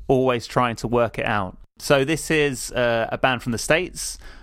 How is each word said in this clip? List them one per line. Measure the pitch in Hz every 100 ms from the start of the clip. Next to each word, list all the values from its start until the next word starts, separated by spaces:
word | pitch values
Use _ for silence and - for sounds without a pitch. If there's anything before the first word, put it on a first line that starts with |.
| -
Always | 131 131 120 -
Trying | 135 123 113
to | 113
Work | 117 113 -
It | 110
Out. | 104 92 - - -
So | - 139
this | 135 156 -
is, | 160 143 127 -
uh, | 127 120 117 110
a | -
band | 135 120
from | 127
the | 110
States, | - 160 175 - - - - -